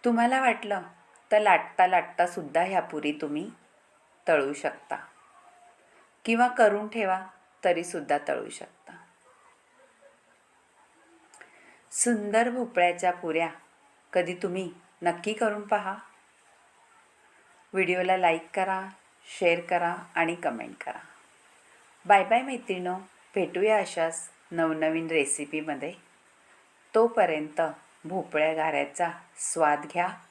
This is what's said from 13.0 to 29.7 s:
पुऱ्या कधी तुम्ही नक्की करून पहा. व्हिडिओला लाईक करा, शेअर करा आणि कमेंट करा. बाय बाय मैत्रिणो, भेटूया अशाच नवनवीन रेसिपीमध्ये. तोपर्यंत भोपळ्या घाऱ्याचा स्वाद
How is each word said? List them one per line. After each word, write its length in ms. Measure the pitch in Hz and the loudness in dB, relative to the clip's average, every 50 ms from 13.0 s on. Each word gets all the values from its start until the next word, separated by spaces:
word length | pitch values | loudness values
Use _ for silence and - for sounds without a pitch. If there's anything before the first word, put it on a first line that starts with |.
| - 180 | 0 -2
पुऱ्या 360 | 180 180 - 165 156 160 165 160 156 - - _ _ _ _ _ _ _ _ _ | -2 0 -4 -2 0 0 -2 -2 -6 -14 -20 _ _ _ _ _ _ _ _ _
कधी 220 | - 180 175 170 180 | 0 0 0 0 -4
तुम्ही 400 | 175 - 190 175 185 190 170 - - _ _ _ _ | -6 -4 -4 -4 -4 -6 -6 -10 -16 _ _ _ _
नक्की 300 | 175 175 165 175 170 208 | -2 -2 -2 0 -4 -4
करून 300 | 220 214 233 220 208 208 | -2 0 0 -2 -2 -4
पहा. 340 | 208 202 214 208 196 190 196 214 - - _ _ _ _ _ _ _ _ _ _ _ _ _ _ _ _ _ _ _ _ _ _ _ _ _ _ _ _ _ _ _ _ | -2 0 0 0 0 -4 -8 -8 -12 -20 _ _ _ _ _ _ _ _ _ _ _ _ _ _ _ _ _ _ _ _ _ _ _ _ _ _ _ _ _ _ _ _
व्हिडिओला 440 | - 190 190 165 180 180 185 185 190 | -2 0 0 2 2 0 2 2 2
लाईक 320 | 185 185 170 165 165 - - - | 4 4 2 2 2 -2 -6 -4
करा, 340 | 202 185 190 190 190 190 196 196 _ _ _ _ _ _ - - - | -4 -2 -2 -2 -4 -6 -10 -14 _ _ _ _ _ _ -20 -6 2
शेअर 220 | 190 175 170 175 | 2 2 2 2
करा 360 | 170 - 180 175 175 170 180 180 - - - | 0 -2 -2 0 0 -2 -4 -6 -10 -8 -2
आणि 200 | 165 165 165 175 | -2 -2 -2 -2
कमेंट 420 | 175 - 156 123 113 - - - - - | -2 -4 -4 -4 -4 -10 -12 -14 -14 -12
करा. 160 | - - - - - - - _ _ _ _ _ _ _ _ _ _ - _ _ _ _ _ _ | -12 -12 -14 -16 -20 -20 -20 _ _ _ _ _ _ _ _ _ _ -20 _ _ _ _ _ _
बाय 180 | 180 202 196 185 | 4 4 4 6
बाय 180 | 185 226 240 | 4 2 0
मैत्रिणो, 520 | 262 269 262 240 - - 190 180 180 180 180 190 196 - _ _ _ _ - | 0 -2 -8 -8 -6 -6 -6 -4 -4 -6 -6 -6 -10 -16 _ _ _ _ -2
भेटूया 440 | 202 180 - - 180 196 214 220 208 | -2 -2 -2 0 0 2 4 4 2
अशाच 520 | 185 - - 175 165 165 165 - - - _ _ _ _ | 0 -2 -2 -2 -2 -2 -2 -6 -14 -14 _ _ _ _
नवनवीन 560 | 175 170 165 160 160 156 156 156 160 165 165 | -2 -2 0 0 0 0 0 0 0 -2 -4
रेसिपीमध्ये. 840 | 160 165 156 139 135 - - 147 143 - 156 156 160 143 131 139 160 190 - _ _ _ _ _ _ _ _ _ _ - _ _ _ _ _ _ _ - | 0 0 0 2 2 -2 -6 -6 -8 -8 -8 -6 -6 -8 -8 -8 -10 -10 -12 _ _ _ _ _ _ _ _ _ _ -20 _ _ _ _ _ _ _ 2
तोपर्यंत 680 | 226 226 233 233 226 196 170 160 151 151 151 - - 165 156 165 - - _ _ _ _ | 4 4 4 4 2 2 2 2 -2 -4 -6 -2 -2 -2 -2 -2 -8 -20 _ _ _ _
भोपळ्या 500 | 156 180 190 - - 160 151 151 160 160 | -6 -6 -6 -6 -2 0 0 2 2 2
घाऱ्याचा 560 | 160 156 160 151 143 143 143 - - 175 165 170 - - _ _ | 0 -2 0 0 0 -2 -2 -2 -4 -4 -4 -4 -8 -18 _ _
स्वाद 460 | - - - - 165 160 147 | -10 -8 -6 0 2 4 4